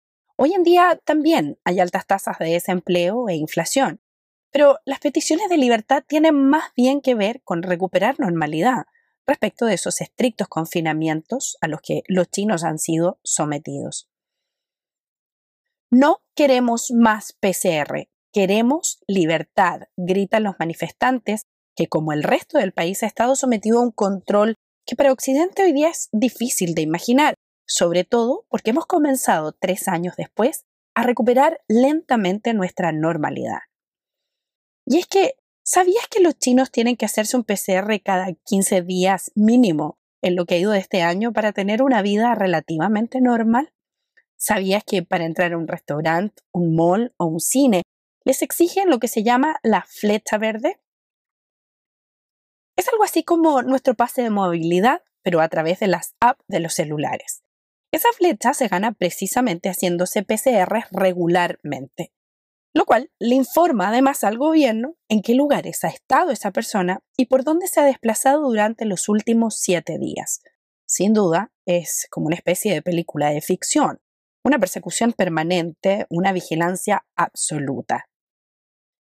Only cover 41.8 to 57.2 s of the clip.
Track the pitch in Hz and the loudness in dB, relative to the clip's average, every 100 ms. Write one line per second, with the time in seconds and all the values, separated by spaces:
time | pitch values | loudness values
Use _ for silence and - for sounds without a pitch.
41.8 | 269 226 202 208 240 214 190 160 - 160 | 2 2 2 2 2 2 0 0 -2 -2
42.8 | 190 214 233 262 247 233 226 240 311 _ | 0 0 -2 0 2 2 2 0 -2 _
43.8 | _ _ _ _ _ - - 190 190 202 | _ _ _ _ _ -10 -4 -2 0 -2
44.8 | - 190 170 180 165 160 175 170 160 - | 0 -4 -2 -4 -2 -2 -2 -2 -6 -8
45.8 | - 147 160 165 208 _ _ 175 170 160 | -6 -4 0 0 -2 _ _ -2 0 2
46.8 | 170 196 240 - 170 160 - 262 277 180 | 2 2 -2 -4 -4 -4 -2 2 2 2
47.8 | - _ _ _ 254 262 302 - 339 392 | -2 _ _ _ -2 -2 -4 0 0 2
48.8 | 381 233 240 226 220 247 311 311 226 190 | 0 0 -2 -2 0 0 0 -2 0 0
49.8 | - - 208 214 - 208 220 220 302 403 | -2 -6 -2 -2 -2 -2 -2 -2 -6 -6
50.8 | _ _ _ _ _ _ _ _ _ _ | _ _ _ _ _ _ _ _ _ _
51.8 | _ _ _ _ _ _ _ _ _ - | _ _ _ _ _ _ _ _ _ -6
52.8 | - 440 381 330 - 330 320 277 247 262 | -2 0 2 0 0 2 4 2 0 0
53.8 | 269 240 240 - 233 202 185 170 165 180 | 0 0 -2 -2 -2 0 0 0 0 2
54.8 | 233 330 _ _ 190 170 160 165 160 185 | 2 0 _ _ -2 0 0 0 -2 -2
55.8 | 202 170 - - 240 - - 175 165 - | -2 -2 -6 0 0 0 -6 -6 -4 -4
56.8 | 151 151 139 - | -4 -4 -4 -6